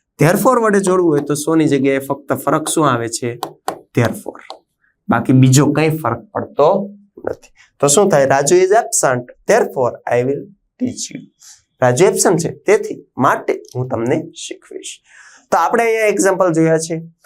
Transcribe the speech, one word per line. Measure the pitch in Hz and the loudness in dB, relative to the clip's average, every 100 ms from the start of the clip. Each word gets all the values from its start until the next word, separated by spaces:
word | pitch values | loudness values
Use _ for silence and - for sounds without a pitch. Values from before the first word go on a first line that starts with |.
| _ - | _ 0
therefore | 147 190 208 247 | 2 4 2 2
વડે | 220 202 | 2 0
જોડવું | 185 185 175 | 2 2 2
હોય | 147 | 0
તો | 143 | -2
so | 147 - 160 | -6 0 0
ની | 147 | 2
જગ્યાએ | 139 135 135 | 2 0 0
ફક્ત | 135 139 - | -4 -8 -6
ફરક | 135 - 156 - | -4 -2 -2 -2
શું | - 147 | 0 0
આવે | 120 117 | 0 -4
છે? | - 123 117 - - - - _ - | -6 -8 -8 -12 -12 -12 -12 _ 0
therefore. | 117 - - - - - _ _ _ _ - | 0 -2 -12 -18 -18 -20 _ _ _ _ -4
બાકી | 117 123 | -2 2
બીજો | 131 131 127 147 | 4 6 6 4
કંઈ | 147 160 156 | 2 0 0
ફરક | 117 117 - | -4 -6 -8
પડતો | - - - 147 196 202 - _ - - | -10 -6 2 2 2 -2 -12 _ -12 -10
નથી. | - _ _ _ - | -10 _ _ _ -2
તો | 143 | 0
શું | 147 202 | 2 2
થાય? | 151 135 | 2 2
રાજુ | 139 147 180 | 2 2 2
is | 185 | 4
absent, | 214 220 - 151 123 123 - - | 2 0 -2 -2 -2 -6 -12 0
therefore | 214 208 - 123 - - | 0 0 -2 -4 -4 -2
I | 120 | -2
will | 127 143 - _ _ - | -2 -4 -8 _ _ -8
teach | 254 - - | -8 -8 -12
you. | - - _ - - _ - | -14 -18 _ -20 -20 _ -2
રાજુ | 127 127 196 | 0 2 2
એબસન્ટ | - 226 165 | 2 0 0
છે, | 165 | -2
તેથી | - - 208 - - - - | -6 0 0 0 -14 -14 -2
માટે | 135 220 - - - 123 | 0 0 -4 -6 -6 -8
હું | 127 | -6
તમને | 117 117 160 165 - - | -4 -2 -2 -4 -14 -16
શીખવીશ. | - - - - - _ - - - - | -16 -16 -18 -16 -18 _ -20 -20 -18 -4
તો | 180 | 0
આપણે | 170 233 | 0 0
અહીંયા | 233 220 214 | 0 0 0
એક્ઝામ્પલ | 196 190 185 185 | 0 0 0 0
જોયા | 160 160 160 | 2 2 0
છે | 160 165 165 _ | -2 -8 -10 _